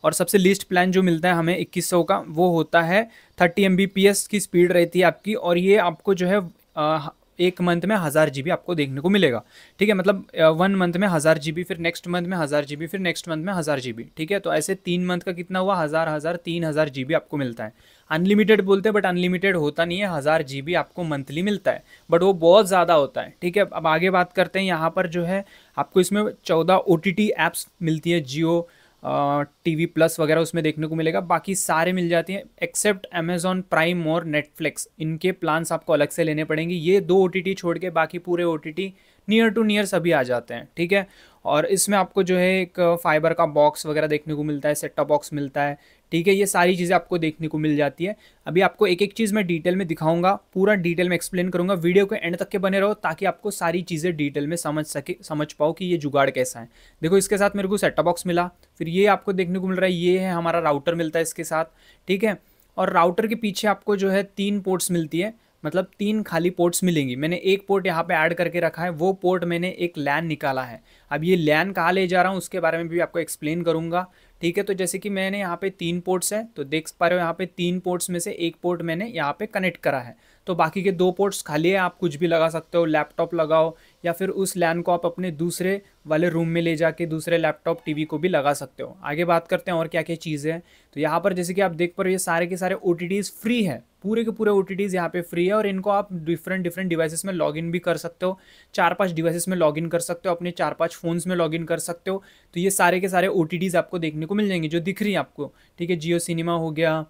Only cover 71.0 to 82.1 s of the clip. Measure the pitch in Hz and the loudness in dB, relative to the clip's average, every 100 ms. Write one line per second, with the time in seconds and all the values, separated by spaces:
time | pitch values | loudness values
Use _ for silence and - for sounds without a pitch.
71 | _ 147 165 180 151 151 180 185 165 185 | _ -4 2 2 4 2 2 0 0 2
72 | 185 180 180 190 - 185 165 165 170 170 | 2 2 2 0 -6 -2 -2 -2 -4 -2
73 | 156 170 156 - 151 165 170 160 165 170 | -2 -4 -6 -6 -4 -2 0 -2 -2 -4
74 | 180 _ _ _ 170 175 202 185 185 190 | -6 _ _ _ -4 -2 -4 -2 -2 -4
75 | 208 196 190 202 190 170 196 185 170 175 | -6 -4 -2 -4 -6 -4 -6 -4 -4 -4
76 | 175 185 175 208 226 - 135 156 160 - | -2 -2 -2 -6 -8 -10 -4 -4 -6 -2
77 | 170 180 170 165 180 - 175 180 180 180 | 0 2 -2 -4 -8 -4 -2 -2 -2 -4
78 | - 175 185 - 170 165 180 175 170 165 | -4 -6 -6 -4 -6 -4 -4 -4 -4 -6
79 | 226 165 143 147 214 202 185 165 160 135 | -6 -4 -4 -4 -6 -2 -2 -2 -2 -2
80 | 120 - _ _ - 175 160 196 190 175 | -6 -18 _ _ -6 0 0 0 -2 2
81 | 185 180 202 196 - 151 170 190 180 - | 0 2 -2 -2 -4 -2 0 2 -2 -2
82 | 180 | -4